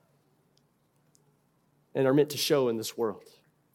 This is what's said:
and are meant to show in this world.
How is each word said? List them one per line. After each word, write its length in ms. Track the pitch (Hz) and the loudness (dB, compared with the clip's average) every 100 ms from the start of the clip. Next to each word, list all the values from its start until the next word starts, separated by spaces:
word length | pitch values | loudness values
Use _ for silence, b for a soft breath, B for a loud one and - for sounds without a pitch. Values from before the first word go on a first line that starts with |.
| _ _ _ _ _ _ _ _ _ _ _ _ _ _ _ _ _ _ _ 135 | _ _ _ _ _ _ _ _ _ _ _ _ _ _ _ _ _ _ _ -2
and 100 | 135 | 2
are 80 | |
meant 160 | 143 147 | 4 2
to 60 | 139 | 0
show 320 | - 147 123 | 0 2 2
in 80 | 113 | -2
this 200 | 110 - | -6 -4
world. 280 | 113 92 - _ _ _ _ | -4 -4 -14 _ _ _ _